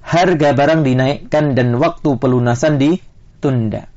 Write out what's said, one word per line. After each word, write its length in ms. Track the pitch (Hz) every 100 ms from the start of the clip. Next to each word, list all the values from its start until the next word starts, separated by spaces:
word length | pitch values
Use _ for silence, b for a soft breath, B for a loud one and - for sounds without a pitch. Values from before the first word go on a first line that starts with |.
harga 560 | - 160 185 170 147 135
barang 240 | 143 160
dinaikkan 720 | 143 127 131 143 - 151 151
dan 240 | 131 123 120
waktu 400 | 165 - 156 127
pelunasan 640 | 135 127 123 120 156 147
ditunda. 1040 | 139 175 - - - - 143 127 110 110 -